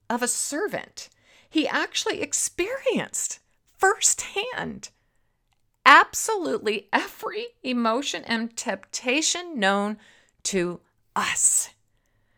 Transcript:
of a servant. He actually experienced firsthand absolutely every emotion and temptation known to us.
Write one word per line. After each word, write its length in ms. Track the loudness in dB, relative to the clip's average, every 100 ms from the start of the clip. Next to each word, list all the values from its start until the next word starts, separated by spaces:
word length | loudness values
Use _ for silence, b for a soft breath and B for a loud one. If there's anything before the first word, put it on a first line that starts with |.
| -6
of 140 | -2
a 60 | -2
servant. 800 | -2 -4 -2 -4 -4 -10 -16 -18 b b b b
He 200 | -2 0
actually 540 | 0 -2 -2 -2 -2
experienced 1160 | -2 -2 -2 -2 -4 -2 0 0 -2 -6 -6 -8 _ _ _ 0
firsthand 1160 | 2 4 2 0 -2 -4 -4 -6 -8 -10 -16 _ _ _ _ _ _ _ _ _ 8
absolutely 1000 | 10 8 0 -2 -2 -2 -2 -2 -4 -2
every 540 | -2 -2 -8 -10 -8 -10 _
emotion 640 | -4 0 2 0 -2 -6
and 300 | -4 -4 -4 -6
temptation 1040 | -6 -6 -6 -8 -2 0 0 -2 -4 0
known 380 | 2 2 0 -4 b b b b
to 380 | -4 -2 -2 -4 _ _ _
us. 560 | -4 -2 2 2 2 -2 -10 _ _ _ _ _